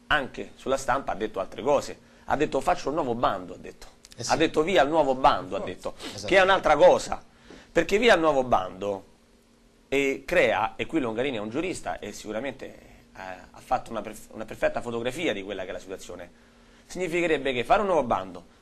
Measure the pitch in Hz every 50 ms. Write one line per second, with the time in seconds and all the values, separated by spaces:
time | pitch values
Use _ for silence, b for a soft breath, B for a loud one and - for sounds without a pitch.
0 | _ _ 147 151 131 107 - - 101 - - - - 123 135 131 - - 123 139
1 | 131 - 90 98 110 101 - 95 92 - - - 98 135 147 120 - - 87 B
2 | B B B B B - 117 131 151 147 - 135 - 175 180 - - 135 143 151
3 | 151 127 117 117 135 139 107 92 92 87 92 87 - - 90 - - - - _
4 | _ - - - 117 - - 135 165 151 - 151 156 175 196 165 139 139 160 165
5 | 147 135 131 127 135 143 120 95 90 90 98 95 - - 87 - - - - -
6 | - - - 104 95 104 170 196 185 185 196 175 - - 156 147 175 175 135 110
7 | - - - - - - B B B B B B B B - 170 165 - 196 202
8 | 240 240 208 175 160 156 147 135 127 123 117 95 92 92 92 92 101 101 98 95
9 | - - _ _ _ _ _ _ _ _ _ _ _ _ _ _ _ _ - 139
10 | 139 135 135 104 - - 175 180 143 113 98 92 110 113 - - 117 107 - 160
11 | 131 117 110 110 131 143 127 107 104 110 113 147 165 185 147 120 - 95 85 -
12 | - 104 104 - - 101 107 110 131 139 - - - - - - - - - -
13 | - - _ - 95 95 92 92 92 - - - - - 131 117 - - 117 107
14 | 104 107 107 - - - - 110 110 - 123 120 156 151 - 120 110 120 117 117
15 | 117 127 127 160 180 135 110 98 95 98 101 95 95 90 92 90 92 92 95 87
16 | - - 90 90 87 85 B B B B B B B B B B B - - 175
17 | 185 170 160 175 170 170 156 139 135 135 127 123 113 - 175 208 214 196 180 151
18 | 131 117 110 92 95 95 87 87 - b b b